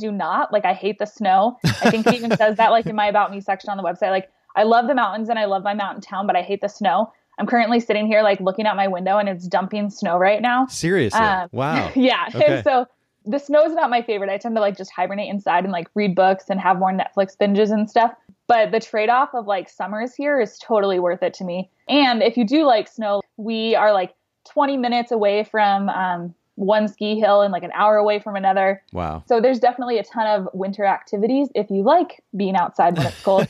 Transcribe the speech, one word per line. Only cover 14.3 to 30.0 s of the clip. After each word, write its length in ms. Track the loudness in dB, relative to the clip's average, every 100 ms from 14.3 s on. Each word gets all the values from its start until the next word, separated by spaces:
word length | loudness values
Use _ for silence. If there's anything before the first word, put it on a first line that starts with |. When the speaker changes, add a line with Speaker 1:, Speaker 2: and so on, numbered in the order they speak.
| -4
Speaker 1:
tend 200 | -2 0
to, 40 |
like, 160 | 0 -2
just 140 | -10
hibernate 400 | -4 -4 -4 -6
inside 320 | -6 0 0
and, 100 | 0
like, 140 | -4 -6
read 220 | -2 0 2
books 300 | 2 2 -2
and 80 | -2
have 200 | 0 2
more 100 | 0
Netflix 440 | -2 -4 -2 -2 0
binges 340 | 0 2 2
and 180 | 0 0
stuff. 240 | 0 0 -2 _ _ 0
But 240 | 2 2
the 80 | 0
trade-off 500 | -4 -2 2 2 2
of, 140 | -4 -4
like, 220 | -4 -4
summers 440 | -10 -8 -6 -8
here 280 | -6 -2 0
is 180 | 0 -6
totally 400 | -2 0 2 0
worth 240 | 0 -2
it 120 | -4
to 100 | -6
me. 260 | -8 -8 -10 _ -2
And 320 | 2 2 2
if 160 | 0 0
you 80 |
do 220 | 0 2 4
like 220 | 2 0
snow, 340 | -8 -4 -4 -6 -12
we 400 | -8 -4 0 2
are, 160 | 2
like, 240 | 2 -2 _ _ _
twenty 320 | _ -2 0 0
minutes 360 | -2 -2 -2
away 320 | 0 0 0
from, 440 | -2 0 2 2 -2
um, 460 | -4 -4 -4 -8 -14 _ -6
one 300 | 0 2 0
ski 300 | -4 -4 0
hill 220 | 4 4
and, 100 | 2
like, 100 | -2
an 80 | -6
hour 220 | 0 2 4
away 220 | 2 0
from 160 | -4
another. 480 | -4 0 2 0 -2 _
Speaker 2:
Wow. 300 | -8 -6 -6 -2
Speaker 1:
So 120 | 2
there's 200 | 2 2
definitely 380 | 0 -2 -4
a 40 | -4